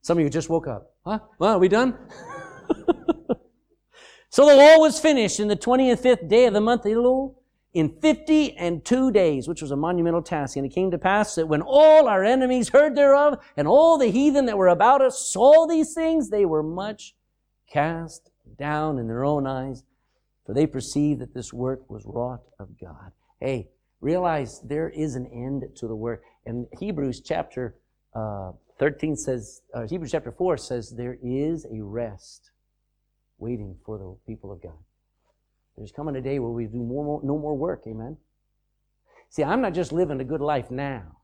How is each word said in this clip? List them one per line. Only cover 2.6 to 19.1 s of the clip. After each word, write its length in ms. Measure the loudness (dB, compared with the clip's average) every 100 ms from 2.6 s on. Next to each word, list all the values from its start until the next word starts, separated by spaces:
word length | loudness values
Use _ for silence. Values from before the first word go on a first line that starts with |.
| -6 -6 -2 -4 -2 -6 -6
<laughs> 1000 | -10 _ _ _ _ _ _ -20 -20 _
"So 180 | 4 8
the 80 | 10
wall 240 | 12 12
was 200 | 8 4
finished 400 | 2 2 0 -2
in 80 | -2
the 80 | -2
twenty-fifth 720 | 0 2 4 2 2 2 2
day 180 | 4 4
of 80 |
the 60 | 4
month 240 | 0 0
Elul 500 | 0 0 2 0 -4 -12 _ _ _
in 220 | -2 -2 0
fifty 560 | 0 0 2 0 0 -4
and 280 | -6 -6
two 260 | -2 0 2
days," 380 | 2 2 0 -6
which 120 | -8
was 120 | -6
a 40 | -4
monumental 460 | -4 -2 0 -2
task. 340 | -4 -6 -6 -6
"And 80 |
it 80 | -6
came 200 | -4 -4
to 60 | -2
pass 360 | -2 0 -2
that 140 | -4 -2
when 140 | -2
all 440 | 2 6 8 8 6
our 160 | 4
enemies 460 | 2 2 2 0 2
heard 260 | 4 4
thereof, 440 | 4 6 6 4 0 -10 -4
and 100 | 4
all 320 | 6 6 4
the 80 | 2
heathen 400 | 2 2 2 0
that 100 | 2
were 120 | 2
about 340 | 4 4 4
us 260 | 2 -2 -8
saw 380 | 2 6 8 6
these 280 | 0 -2
things, 360 | -2 -2 -2 -2
they 140 | 0
were 180 | 0 0
much 540 | -4 -8 -10 -12 -18 _ _ _ _ _ _
cast 600 | -2 -2 -4 -12 -16 _ _ _ -12
down 440 | -6 -4 -4 -4
in 80 |
their 160 | -6